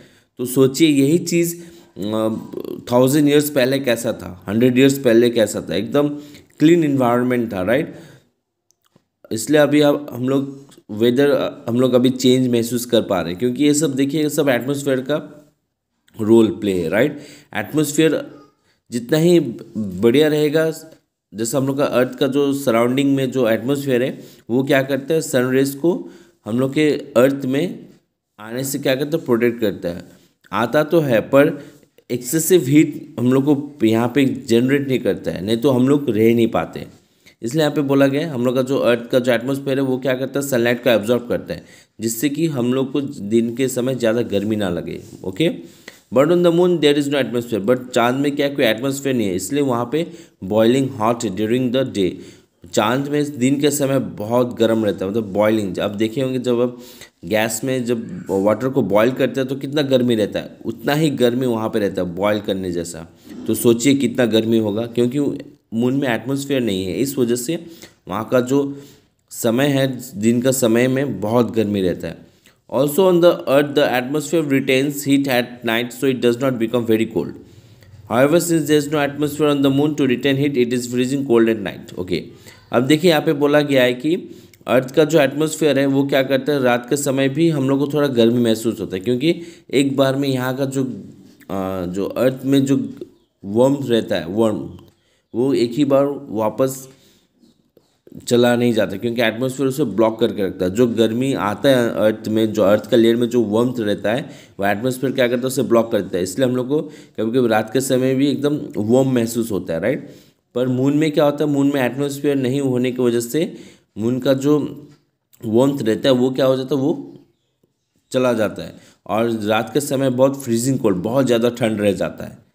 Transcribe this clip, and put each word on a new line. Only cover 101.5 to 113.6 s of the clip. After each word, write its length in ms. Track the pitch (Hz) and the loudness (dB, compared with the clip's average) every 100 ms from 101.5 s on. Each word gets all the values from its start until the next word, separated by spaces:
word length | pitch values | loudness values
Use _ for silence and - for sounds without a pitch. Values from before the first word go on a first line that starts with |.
| 101 139 | 0 2
है 220 | 127 117 | 4 2
अर्थ 380 | - 107 107 - | 2 0 0 -2
में, 240 | 110 110 | 0 0
जो 100 | 104 | 2
अर्थ 280 | 95 107 - | 4 4 4
का 60 | 120 | 4
लेयर 200 | 113 117 | 6 4
में 120 | 120 | 2
जो 140 | 123 | 0
वार्मथ 380 | 110 104 123 123 | 2 2 0 -2
रहता 320 | 104 101 98 | -2 -2 -2
है, 180 | 120 139 - - - | -4 -6 -14 -20 -4
वो 60 | 98 | -2
एटमॉस्फेयर 460 | 104 127 127 135 | -2 -2 -4 -4
क्या 160 | 120 120 | 0 0
करता 120 | 123 | 0
है, 60 | 131 | -2
उसे 160 | 135 | -2
ब्लॉक 300 | 110 113 113 | 2 2 2
करता 240 | 107 90 90 | -2 -2 -2
है। 60 | |
इसलिए 260 | 92 - 127 | -4 0 0
हम 80 | 123 | 0
लोग 120 | 123 | -2
को 140 | 147 | -4
कभी-कभी 640 | - - - - 110 127 120 | -4 -12 -14 -6 -2 0 2
रात 240 | 107 110 | 0 0
के 80 | 135 | -2
समय 340 | 135 127 131 | 0 0 0
भी 160 | 131 143 | 2 0
एकदम 300 | 123 143 147 - - | 0 -2 -4 -6 -6
वार्म 340 | 107 123 135 | 2 2 4
महसूस 420 | 127 117 117 113 | 2 0 -2 -4
होता 220 | 95 - | -4 -4
है, 60 | 82 | -4
राइट? 280 | 101 151 - - _ _ _ | -2 -4 -8 -20 _ _ _
पर 140 | 123 127 | -4 -2
मून 280 | 127 135 147 | 0 0 2
में 160 | 156 | 2
क्या 120 | 151 | 2
होता 200 | 147 143 | 2 2
है, 60 | 151 | 0
मून 220 | 139 139 | 0 0
में 80 | 143 | 0
एटमॉस्फेयर 540 | 123 131 143 139 147 139 | -2 -2 -6 -2 -2 0
नहीं 240 | 123 135 | 0 0
होने 320 | 139 123 127 | 0 0 -2
की 100 | 123 | 0
वजह 180 | 123 117 | 0 0
से 340 | 117 151 185 - | -2 -2 -4 -6